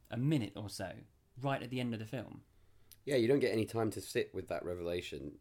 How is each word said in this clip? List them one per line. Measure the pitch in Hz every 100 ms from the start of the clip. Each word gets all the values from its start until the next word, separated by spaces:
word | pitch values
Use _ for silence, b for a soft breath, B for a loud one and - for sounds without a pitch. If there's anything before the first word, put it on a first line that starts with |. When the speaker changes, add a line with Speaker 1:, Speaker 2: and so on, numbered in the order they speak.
| -
Speaker 1:
a | 113
minute | 135 151 107 -
or | 101
so, | - 92 110 - _ _ 123
right | 139 135
at | 123
the | 127
end | 123
of | 113
the | 110
film. | 131 - - - _ B B B B -
Speaker 2:
Yeah, | 139
you | 113
don't | 143
get | 120
any | 110 101
time | 113 110
to | 101
sit | - 120 104
with | 95 90
that | 87 85
revelation. | 90 85 90 - 71 71 -